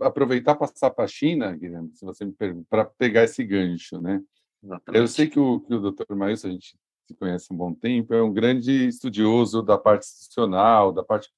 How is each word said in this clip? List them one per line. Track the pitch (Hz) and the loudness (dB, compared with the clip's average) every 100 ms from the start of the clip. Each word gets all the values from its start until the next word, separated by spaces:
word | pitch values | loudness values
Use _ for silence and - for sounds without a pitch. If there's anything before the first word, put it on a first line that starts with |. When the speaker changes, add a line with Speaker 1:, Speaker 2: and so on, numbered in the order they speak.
Speaker 1:
aproveitar | 135 - 135 123 127 | -2 0 0 0 2
e | 147 | 0
passar | 143 - 131 | 0 0 -2
pra | - 131 | 0 -4
China, | - 151 165 104 82 | 0 0 0 -2 -6
Guilherme, | 87 85 82 | -10 -10 -12
se | - | -14
você | 95 90 101 | -16 -10 -10
me | |
permite, | 95 101 87 82 | -6 -6 -6 -4
pra | 107 | -2
pegar | 107 - 123 110 | -2 -2 0 4
esse | 113 - | 2 0
gancho, | 113 98 92 85 - 82 | -4 -2 -2 -4 -10 -10
né? | 85 98 98 _ _ _ | -4 -6 -6 _ _ _
Speaker 2:
Exatamente. | 101 90 - 107 | -16 -16 0 2
Speaker 1:
Eu | 117 | 2
sei | 135 151 | 2 0
que | 147 | 2
o, | 135 123 | 2 0
que | - | -2
o | 117 | -2
doutor | 101 98 - 101 | -2 -6 -8 -4
Maílson, | 98 107 95 | -2 -4 -6
a | |
gente | 92 - _ _ _ _ | -10 -14 _ _ _ _
se | - | -8
conhece | 92 90 - | -6 -6 -8
há | |
um | 87 | -8
bom | 87 | -8
tempo, | 80 117 123 113 | -6 -4 -2 0
é | 113 | 0
um | 113 | 0
grande | 101 117 127 120 135 127 | 2 0 0 0 0 0
estudioso | 120 131 101 107 117 110 110 | -4 -8 0 2 4 2 0
da | 104 101 | 2 2
parte | 110 104 - | 4 2 0
institucional, | - - - 113 92 110 113 98 | -20 -12 -4 -2 2 4 6 4
da | 90 | 0
parte | - 107 | -4 -4
de | - | -6